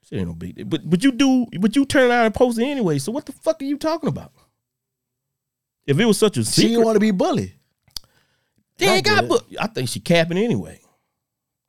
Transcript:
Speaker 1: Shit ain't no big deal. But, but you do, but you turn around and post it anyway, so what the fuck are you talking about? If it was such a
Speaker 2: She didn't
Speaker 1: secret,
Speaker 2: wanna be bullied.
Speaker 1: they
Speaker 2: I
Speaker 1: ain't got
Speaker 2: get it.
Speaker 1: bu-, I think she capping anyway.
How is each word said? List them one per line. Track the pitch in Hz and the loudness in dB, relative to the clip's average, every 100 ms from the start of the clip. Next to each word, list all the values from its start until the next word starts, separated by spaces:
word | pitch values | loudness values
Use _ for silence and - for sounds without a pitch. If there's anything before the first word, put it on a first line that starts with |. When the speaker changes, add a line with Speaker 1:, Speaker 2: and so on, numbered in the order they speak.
| - | -12
Speaker 1:
Shit | 98 | -8
ain't | 85 | -8
no | |
big | 82 87 | -8 -14
deal. | - - | -12 -8
But, | 143 151 | -6 -2
but | 175 | 0
you | 269 | 0
do, | 240 269 254 233 165 | 2 2 2 -2 -2
but | 214 | -2
you | 277 277 | 0 0
turn | 285 247 | 2 4
around | 240 220 | 4 2
and | |
post | - 254 226 | 2 0 0
it | |
anyway, | 269 277 185 143 | -2 0 0 -2
so | 208 | -4
what | 277 - | -8 -10
the | |
fuck | - 320 320 | -8 -4 -4
are | |
you | 277 285 | -4 -4
talking | 311 330 254 | -4 -4 -4
about? | 123 - _ _ _ _ _ _ _ _ _ _ _ _ _ _ _ - | -6 -10 _ _ _ _ _ _ _ _ _ _ _ _ _ _ _ -2
If | 139 | 2
it | |
was | 233 190 | 2 2
such | 214 120 | 2 0
a | |
Speaker 2:
She | 110 165 | -2 2
didn't | 220 | 2
Speaker 1:
secret, | 233 | 4
Speaker 2:
wanna | 220 214 | 2 2
be | 214 | 2
bullied. | 185 320 214 92 - _ _ _ - - _ _ _ _ _ _ - | 2 0 -2 -4 -12 _ _ _ -18 -18 _ _ _ _ _ _ -2
Speaker 1:
they | 381 | 0
Speaker 2:
I | 381 | 2
Speaker 1:
ain't | 415 | 2
got | 415 | 2
Speaker 2:
get | |
it. | - 320 - | 2 0 -2
Speaker 1:
bu-, | - | -6
I | 208 | -6
think | - 127 | -4 -6
she | - | -4
capping | - 170 165 175 | 0 2 2 0
anyway. | 233 117 80 - _ _ _ _ _ _ _ _ | -2 -2 -6 -16 _ _ _ _ _ _ _ _